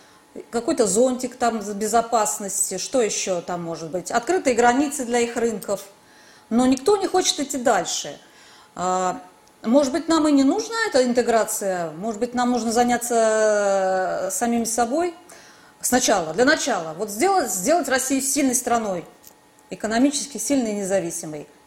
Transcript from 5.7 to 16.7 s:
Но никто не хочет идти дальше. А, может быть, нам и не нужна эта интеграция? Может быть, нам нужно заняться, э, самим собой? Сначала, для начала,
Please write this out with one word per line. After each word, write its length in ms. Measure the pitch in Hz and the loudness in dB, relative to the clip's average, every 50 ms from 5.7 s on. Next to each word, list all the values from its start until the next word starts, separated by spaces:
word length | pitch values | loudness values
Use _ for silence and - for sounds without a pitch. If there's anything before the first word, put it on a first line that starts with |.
| 202 - - - - - _ _ - - - - - - - - | -6 -6 -8 -12 -20 -20 _ _ -20 -20 -20 -20 -20 -18 -6 -2
Но 160 | 220 240 254 | 2 2 4
никто 320 | 254 269 269 - 403 415 392 | 4 2 2 2 2 2 2
не 80 | 381 | 2
хочет 340 | - - 370 359 - - - | 2 0 0 2 0 -2 -2
идти 160 | 277 285 - | -4 -4 -4
дальше. 640 | 262 240 254 214 185 165 - - - - 147 143 147 - - - - - - - - - - - | 0 2 2 2 2 0 -2 -4 -6 -8 -10 -12 -16 -18 -20 -20 -20 -20 -20 -20 -20 -20 -16 -8
А, 440 | 170 180 185 185 185 185 180 175 - - - - _ _ _ _ _ | -4 -2 -2 0 0 0 -2 -4 -6 -10 -18 -20 _ _ _ _ _
может 280 | - 220 247 294 294 254 | -2 2 4 4 4 2
быть, 160 | 254 - 302 | 0 -2 0
нам 220 | - 330 320 302 311 | 0 2 2 4 4
и 40 | |
не 120 | 285 269 269 | 4 4 4
нужна 320 | 269 349 427 440 440 453 453 440 415 | 4 2 0 -2 -4 -4 -4 -2 0
эта 120 | - 254 | 2 2
интеграция? 840 | 254 240 240 247 226 233 226 220 214 - - - 208 190 185 180 170 156 156 | 2 2 2 0 2 2 2 2 0 0 -4 -4 -4 -4 -2 -4 -4 -6 -8
Может 240 | 165 196 233 214 208 | -8 -8 -8 -6 -4
быть, 140 | 247 240 240 | -6 -4 -2
нам 160 | 247 247 247 | 0 0 0
нужно 180 | 247 240 220 233 | 0 0 -2 0
заняться, 1600 | 214 240 240 240 240 233 - - 240 226 226 220 220 220 214 214 214 208 202 196 196 190 190 190 190 185 185 170 170 - 180 | 2 2 2 2 2 -2 -2 0 2 2 4 4 4 4 4 4 4 2 2 2 2 2 2 2 0 0 0 -2 -2 -4 -4
э, 40 | 190 | -4
самим 360 | 190 - 247 233 233 233 226 | -4 -2 -2 0 0 0 -2
собой? 480 | 226 - 247 240 226 262 330 359 349 339 - - - - - - - - - - - - - | -2 0 0 0 0 0 0 -2 -2 -4 -8 -16 -20 -20 -20 -20 -20 -20 -20 -20 -20 -12 -8
Сначала, 540 | - - 240 254 247 - 220 190 165 156 160 | -2 0 2 2 4 2 2 2 0 0 0
для 100 | 202 254 | 2 4
начала, 500 | 277 320 - - 285 | 4 4 2 0 -2